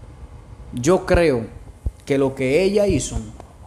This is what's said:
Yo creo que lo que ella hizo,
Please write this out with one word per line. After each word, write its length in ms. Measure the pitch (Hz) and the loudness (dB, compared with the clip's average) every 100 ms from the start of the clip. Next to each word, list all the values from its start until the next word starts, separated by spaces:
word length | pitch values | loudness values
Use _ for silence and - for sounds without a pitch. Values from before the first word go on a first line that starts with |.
| - - - - - - - | -20 -20 -20 -20 -20 -20 -12
Yo 320 | 123 135 185 | -4 2 2
creo 420 | 185 175 165 123 110 - - - - - - | 4 4 4 2 -2 -12 -18 -10 -10 -8 -2
que 100 | 139 | 0
lo 180 | 135 | 0
que 280 | 135 131 151 | 0 0 2
ella 240 | 190 202 202 | 2 2 2
hizo, 320 | 147 - 113 107 - - - | 0 -2 -6 -8 -16 -20 -20